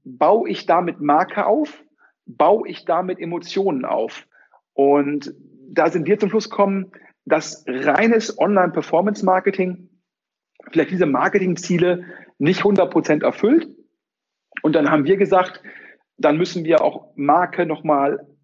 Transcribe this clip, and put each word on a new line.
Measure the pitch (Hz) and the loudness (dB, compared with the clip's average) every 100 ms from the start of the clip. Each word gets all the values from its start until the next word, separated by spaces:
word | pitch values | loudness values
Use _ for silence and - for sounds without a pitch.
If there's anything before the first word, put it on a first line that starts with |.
baue | 131 123 151 208 - | -12 0 2 2 0
ich | 180 - | -4 0
damit | 170 175 - | 0 0 -4
Marke | 147 151 190 - 196 | 0 0 0 -2 -2
auf? | 262 302 - _ _ _ _ - | 0 -2 -8 _ _ _ _ -8
Baue | 120 151 214 - | 0 2 2 -2
ich | 170 | -8
damit | - 170 185 180 | -4 -2 -2 -6
Emotionen | 165 170 - 196 196 135 | -8 -10 -6 -4 -2 -2
auf? | - - - - - _ _ _ _ | -4 -4 -4 -8 -20 _ _ _ _
Und | - 139 143 143 147 - - - _ - | 0 4 4 2 -4 -8 -18 -20 _ -6
da | - 160 | 0 0
sind | 170 151 | 0 0
wir | 208 | 0
zum | 202 | 0
Schluss | 220 - | -2 -2
gekommen, | - 196 196 185 - _ _ | 0 0 0 -6 -14 _ _
dass | - 156 - - - | -2 -2 -2 -12 -8
reines | 131 147 143 226 226 - - | -4 0 2 4 2 0 -2
Online-Performance-Marketing | 170 196 175 156 - 170 202 208 185 185 196 190 185 175 - _ _ _ _ _ _ _ - | 0 2 2 -2 -2 0 0 0 0 0 0 -2 -4 -6 -16 _ _ _ _ _ _ _ -4
vielleicht | 160 - | -2 0
diese | 185 165 | 0 0
Marketingziele | 127 185 202 185 165 - 175 180 180 - - - - | 0 0 0 0 -4 -2 0 2 0 -6 -20 -16 -2
nicht | 143 180 | 0 2
hundert | 208 190 170 | 2 2 2
Prozent | 165 - 151 | 0 0 0
erfüllt. | - - 214 330 - - _ _ _ _ _ _ _ - | 0 0 2 2 0 -10 _ _ _ _ _ _ _ -6
Und | 156 | 0
dann | 160 147 | 0 2
haben | 156 | 2
wir | 139 190 | 2 0
gesagt, | 180 185 185 - - - - _ _ - | 2 0 0 -6 -20 -20 -20 _ _ -2
dann | 151 156 | 0 0
müssen | 180 180 | -2 -4
wir | 160 156 | 2 2
auch | 139 - - - | 2 -4 -12 -4
Marke | 143 160 - - 160 | 0 2 0 -4 -4
nochmal | 151 156 143 139 143 - _ | -4 -2 0 0 -4 -10 _